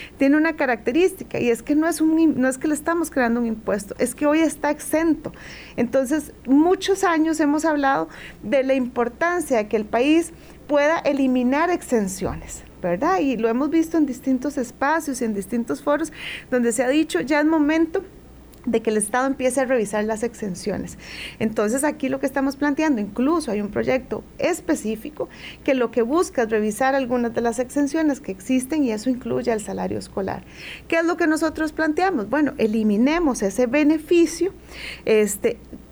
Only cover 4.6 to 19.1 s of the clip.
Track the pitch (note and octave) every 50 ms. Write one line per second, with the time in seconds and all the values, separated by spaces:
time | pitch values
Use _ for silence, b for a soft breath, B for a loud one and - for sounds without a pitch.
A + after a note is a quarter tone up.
4.6 | - D4 D4 D4 - - - D#4 E4 E4 D4 - - - - B B B B B
5.6 | B B B A3+ A#3+ A#3+ - C4+ C4+ A#3+ C#4 - - - - - - A3+ C4+ D4
6.6 | D#4+ F4+ F#4+ F#4+ - F#4+ G4 F#4+ G4 F4+ E4 D#4 D#4 D#4+ D#4 D#4 D#4 C#4+ D4 D#4
7.6 | D4+ E4 D4+ C#4+ C#4 C4+ C4+ D#4 E4 D#4+ B B B B B B - G#3 C#4 C4+
8.6 | B3+ C4+ C4 C4+ B3 A#3+ - A#3+ A#3+ A#3 A#3 - E4 E4+ F4 F4+ D#4 - C4 A3
9.6 | G#3+ G#3 A3+ G#3+ G#3+ G#3+ A3 A#3 C4 D4 D#4 E4+ E4 - - B B B B B
10.6 | - - D4 C#4+ C#4+ D4+ E4 - - C#4+ C#4+ C#4+ C4+ C4 B3+ B3+ B3 B3 C4+ D4
11.6 | E4+ F4+ F4 - - - B3+ A3 G3+ F#3 F#3 - F#3 A#2+ D#3 E3 - - - -
12.6 | - - - - - F3 F3 F3+ D4 E4+ F#4+ F4+ D4+ C4+ B3 G#3 A3+ A3+ A3+ B3
13.6 | D4 C#4+ D#4+ E4 D#4+ E4 - E4 D4 C4 A#3+ - - C4+ C4 B3 C#4 D4 - C#4+
14.6 | A#3 - - - C4+ C#4+ D#4 E4 D#4 C#4+ B3+ A#3 A#3+ A3 G#3 G#3 F#3+ - A#3+ A#3
15.6 | A3+ - D4 - - C#4+ D4 D4 - - B B B B B B B B B3+ B3
16.6 | A#3 A#3 A3+ C4+ B3 B3+ C#4+ D#4 D#4 D#4 - F4 B3 B3+ D#4 D4 D4 D#4 E4 D#4
17.6 | D4 D4 D#4+ E4 E4+ D#4+ - G4 F#4 - - - - - - - - - - -
18.6 | - B3 A3+ A3+ A3 A3+ G#3+ G#3+ G3+ -